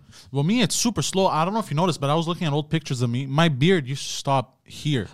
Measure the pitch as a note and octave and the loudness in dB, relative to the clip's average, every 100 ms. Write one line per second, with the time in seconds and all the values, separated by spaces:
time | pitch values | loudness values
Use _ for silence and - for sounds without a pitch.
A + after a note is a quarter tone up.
0 | - - - C3+ D3 A#3+ G3 - A#3+ G3+ | -4 -20 -8 -2 2 2 2 2 0 0
1 | C#3+ F#3+ F#3+ D3+ E3+ A3 - C#3+ F#3 C3 | -2 2 2 2 0 -2 -2 0 0 0
2 | C#3 D#3 E3 E3+ E3 D3 D3 D#3+ - B2+ | 0 0 0 -2 -2 -2 -2 -4 -2 -2
3 | A#2+ A#2+ C3+ C#3 E3+ C3 D#3 F#3+ B2+ C#3 | -2 -2 -2 2 2 4 4 4 0 -8
4 | - - - C3 G#2+ _ - - D3 C#3 | -8 -8 0 0 -2 _ -20 -8 -2 -2
5 | F#2 | -2